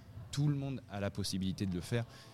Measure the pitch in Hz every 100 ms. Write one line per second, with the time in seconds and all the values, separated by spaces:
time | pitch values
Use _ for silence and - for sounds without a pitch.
0 | - - - - 147 143 139 131 - 101
1 | 98 98 98 95 95 90 101 87 - 117
2 | 113 - -